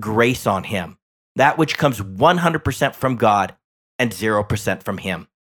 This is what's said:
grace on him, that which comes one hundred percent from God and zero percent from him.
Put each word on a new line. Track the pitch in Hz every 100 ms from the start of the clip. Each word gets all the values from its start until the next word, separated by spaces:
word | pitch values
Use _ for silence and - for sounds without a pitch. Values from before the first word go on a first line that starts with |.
grace | 107 110 117 123 117
on | 95
him, | 90 101 82 - _ _ _ -
that | 139 143
which | 156 -
comes | 147 110
one | 98 95 151 180
hundred | 170 160
percent | - 131 139 -
from | 135 120
God | 113 104 92 - _ _ _ -
and | 120
zero | 92 110 107
percent | 104 110 - 95
from | - 95
him. | 95 87 - _ _